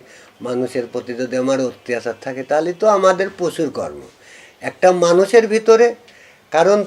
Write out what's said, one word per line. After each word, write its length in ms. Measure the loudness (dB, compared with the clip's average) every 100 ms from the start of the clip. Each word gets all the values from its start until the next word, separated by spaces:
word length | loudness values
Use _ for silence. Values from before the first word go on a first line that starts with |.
| -12 -20 -20 _
মানুষের 420 | -8 -6 -4 -6 -6
প্রতি 220 | -8 -8
যদি 220 | -8 -6 -4
আমার 240 | -2 -2
অত্যাচার 540 | -4 -8 -8 -6 -6 -8
থাকে, 220 | -10 -10
তাহলে 300 | -4 -2 -2
তো 140 | 0 0
আমাদের 420 | 4 2 2 -2 -4
প্রচুর 320 | -6 -4 -6
কর্ম 300 | -6 -10 -12 -20 _ -20 -20 -20 _
একটা 320 | -12 2 2
মানুষের 540 | 4 2 2 4 4 4
ভিতরে। 480 | 0 4 4 4 0 _ _ _ _ _
কারণ 340 | 2 2 2